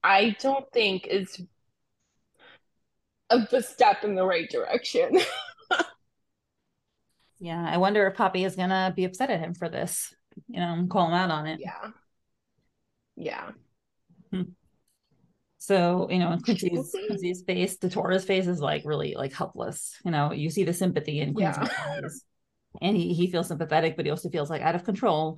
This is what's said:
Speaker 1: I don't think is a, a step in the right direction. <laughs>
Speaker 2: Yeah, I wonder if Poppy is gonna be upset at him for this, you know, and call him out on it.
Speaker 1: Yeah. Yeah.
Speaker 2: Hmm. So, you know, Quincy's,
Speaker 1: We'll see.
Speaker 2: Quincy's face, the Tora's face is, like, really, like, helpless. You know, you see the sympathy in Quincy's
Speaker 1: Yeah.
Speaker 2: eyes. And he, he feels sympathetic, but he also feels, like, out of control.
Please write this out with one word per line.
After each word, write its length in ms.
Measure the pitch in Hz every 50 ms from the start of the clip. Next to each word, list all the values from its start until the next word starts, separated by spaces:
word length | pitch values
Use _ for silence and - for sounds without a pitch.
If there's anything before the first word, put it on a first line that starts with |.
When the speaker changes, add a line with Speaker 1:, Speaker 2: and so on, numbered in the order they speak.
| -
Speaker 1:
I 340 | 180 196 196 208 233 202 -
don't 260 | - 269 269 269 269 -
think 360 | - 240 220 202 190 185 - -
is 340 | - 202 190 - - - 180 - _ _ _ _ _ _ _ _ _ _ _ _ _ _ _ _ _ _ - - - _ _ _ _ _ _ _ _ _ _ _ _ _ _ _
a, 160 | 233 262 214 -
a 100 | - 269
step 440 | 226 - - - 247 214 196 - -
in 100 | 208 202
the 100 | 185 185
right 240 | 190 180 165 165 -
direction. 720 | - 123 104 - - - - - - 165 175 - - 370 -
<laughs> 40 | - 719 762 762 - - _ - _ 740 698 339 - - _ _ _ _ _ _ _ _ _ _ _ _ _ _ _ _ _ _ _ _ _ _ _ _ _ _ _ _ _
Speaker 2:
Yeah, 240 | 185 170 165 170 170
I 120 | 165 160 170
wonder 280 | 185 196 208 214 202 196
if 80 | 196 -
Poppy 260 | 226 185 185 185 185
is 120 | 190 185 185
gonna 340 | 185 185 190 190 190 190 180
be 100 | 190 185
upset 240 | 185 185 - 254 277
at 100 | 226 170
him 140 | 165 170 175
for 160 | - 180 165
this, 440 | 170 - - 165 - - - - - _ _ _ _ - - -
you 120 | 233 185
know, 140 | 175 170 170
and 160 | 170 180 180
call 180 | 185 202 175 165
him 60 | 170
out 180 | 175 190 180
on 160 | 160 151 151 156
it. 120 | 156 -
Speaker 1:
Yeah. 300 | - - - - - 220 220 _ _ _ _ _ _ _ _ _ _ _ _ _ _ _ _ _ _ _ _ _ _ _ _
Yeah. 360 | - - - - - 78 92 107 123 _ _ _ _ _ _ _ _ _ _ _ _ - _
Speaker 2:
Hmm. 100 | - 185 180 - 180 _ _ _ _ _ _ _ _ _ _ _ _ _ _ _ _ _ _ _ _ _
So, 520 | - - 196 190 175 175 175 180 - -
you 100 | - 180
know, 180 | 175 165 170 175 -
Quincy's, 280 | - 220 - - 180
Speaker 1:
We'll 120 | 170 170 175
see. 220 | - - 190 - -
Speaker 2:
Quincy's 340 | 208 196 180 180 180 180 -
face, 340 | - 185 180 180 180 - -
the 120 | - 180
Tora's 340 | - 208 - 175 185 190 185
face 220 | - 196 185 185 175
is, 120 | 180 160
like, 240 | 147 143 151 151 147
really, 300 | 147 151 147 151 151 -
like, 180 | - 131 135 135
helpless. 640 | - 160 - - - - - - - - - - - _
You 60 | 180
know, 200 | 165 147 143 147
you 180 | 165 156 147 165
see 140 | 147 202 190
the 100 | 170 170
sympathy 460 | - 196 180 143 151 147 - 151 147
in 140 | 156 147 147
Quincy's 360 | 220 190 165 - 156 220 240
Speaker 1:
Yeah. 340 | - - - - - - -
Speaker 2:
eyes. 200 | - - 269 - _ _ _ _ _ _ _ _ _ _ -
And 140 | - 185 214
he, 180 | 185 170 180 175
he 140 | 160 175 180
feels 160 | 180 247 233 -
sympathetic, 480 | 170 147 165 156 156 160 160 160 160 -
but 80 | 151
he 60 | 143
also 180 | 147 175 - 175
feels, 200 | - 165 147 147
like, 120 | 165 147
out 140 | - 160 165
of 100 | 175 -
control. 520 | - 190 202 - 220 165 151 156 156 160